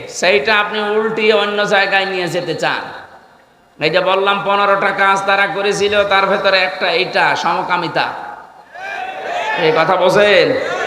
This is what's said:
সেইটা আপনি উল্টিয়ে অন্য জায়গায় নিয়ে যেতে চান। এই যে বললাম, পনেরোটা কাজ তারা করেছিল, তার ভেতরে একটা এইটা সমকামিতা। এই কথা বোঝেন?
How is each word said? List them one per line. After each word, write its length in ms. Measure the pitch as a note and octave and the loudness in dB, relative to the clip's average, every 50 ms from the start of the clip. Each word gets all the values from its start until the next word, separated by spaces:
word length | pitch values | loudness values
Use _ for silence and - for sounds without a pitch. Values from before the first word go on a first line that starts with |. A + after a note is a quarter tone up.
| - - | -12 -12
সেইটা 520 | - - - F3+ G3+ G3+ G3+ A3+ G#3+ G#3 | -8 -2 0 2 2 2 2 2 2 2
আপনি 200 | G#3 - G#3+ G#3+ | 0 0 -4 -4
উল্টিয়ে 520 | G#3 G#3 G#3+ A3 A3 A3 A3 A3+ G#3+ G#3+ G#3+ | -2 0 0 0 0 0 -2 0 2 2 2
অন্য 360 | G3+ G3+ G#3 G#3 G#3 G#3 F3 | 2 0 0 -2 -2 0 2
জায়গায় 380 | G#3 G3 G3 F#3+ G3 G3 F#3+ | 2 2 2 2 0 0 0
নিয়ে 220 | F#3+ F#3+ F#3 F3+ E3 | -2 -4 -4 -4 -2
যেতে 260 | D3+ F3+ - E3 D3+ | -4 -4 -4 -4 -4
চান। 260 | - E3+ D3+ C3 A2 G2 - - - - - - - - - - _ _ _ _ _ _ _ _ - D3 | -2 -2 -2 -2 -4 -6 -10 -14 -16 -18 -20 -20 -20 -20 -20 -20 _ _ _ _ _ _ _ _ -4 -2
এই 60 | D#3+ | 0
যে 100 | D#3+ F3+ | 0 2
বললাম, 420 | F3+ F3+ F#3+ G3 G3 G3 G3+ G3 D#3+ | 2 2 2 2 2 0 0 0 0
পনেরোটা 460 | F#3+ G3+ G3+ G3+ G3+ G3 G3 G3+ G3 | 0 0 2 2 2 2 2 0 0
কাজ 320 | F#3+ G3 G3 G3 G3 G3 F#3+ | 0 2 2 2 2 2 2
তারা 200 | G3+ G3 G3 G3+ | 0 2 2 2
করেছিল, 580 | G3 D#3+ G3 G3 G#3 G3 E3+ G3+ G3+ G#3 G#3 G3+ | 0 -2 -2 -2 -2 0 0 0 0 2 2 2
তার 220 | G3+ G3 G3 G3 | 2 2 2 2
ভেতরে 320 | F#3+ G3 G3+ G3+ G3 F#3+ F#3 | 2 0 2 2 2 2 2
একটা 320 | F#3 F#3 - - G#3 F3+ | 2 0 -2 -2 -2 -2
এইটা 460 | E3+ E3+ F#3 D#3 D3+ F#3+ E3+ D3 C#3+ | 0 0 -2 0 0 2 2 2 0
সমকামিতা। 720 | - - F3 F3 F#3 E3+ - F3+ F3 E3+ D#3 - D#3 B2 B2 - - - - - - - - - - - - - F5+ F#5+ G5 G5+ - - - - - - - - - - - F#3 F3 E3+ | 0 0 -2 -2 -2 -2 -2 -2 -2 -2 -2 -2 -2 -2 -2 -4 -8 -12 -12 -14 -16 -18 -20 -20 -20 -20 -20 -16 -14 -12 -10 -10 -10 -10 -10 -10 -10 -10 -6 -6 -6 -4 -4 -4 0 0
এই 100 | D#3 D#3 | 2 2
কথা 200 | D#3+ D#3+ D#3+ F#3 | 2 2 2 2
বোঝেন? 840 | F3+ F3+ F#3 - G3+ G#3 G#3 G3 F3+ D#3 C#3+ C3 - - - - - - | 2 2 2 4 4 4 4 4 4 4 2 2 -2 -2 -4 -4 -4 -4